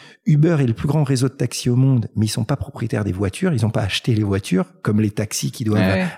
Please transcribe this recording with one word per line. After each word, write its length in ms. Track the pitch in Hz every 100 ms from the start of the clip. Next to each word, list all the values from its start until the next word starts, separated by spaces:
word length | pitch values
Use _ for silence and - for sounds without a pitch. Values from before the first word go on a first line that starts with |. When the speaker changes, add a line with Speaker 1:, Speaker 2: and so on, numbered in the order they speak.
| - - -
Speaker 1:
Uber 260 | 147 160 156
est 60 | 127
le 60 |
plus 140 | 113 139
grand 140 | 156
réseau 240 | 135 131 131
de 60 |
taxis 340 | - 127 - 123
au 80 | 123
monde, 320 | 135 127 101 104
mais 100 | 107
ils 40 |
sont 140 | -
pas 120 | 113 139
propriétaires 480 | - - 117 110
des 80 | 101
voitures, 400 | 95 98 - 185
ils 140 | 127 107
ont 40 |
pas 120 | 110
acheté 320 | 101 - -
les 80 | 107
voitures, 440 | 104 98 - 180 180 _
comme 180 | - 104
les 100 | 107
taxis 400 | - 104 - 135
qui 140 | -
doivent 160 | 107 104
Speaker 2:
Ouais, 220 | 95 95
ouais. 40 | 90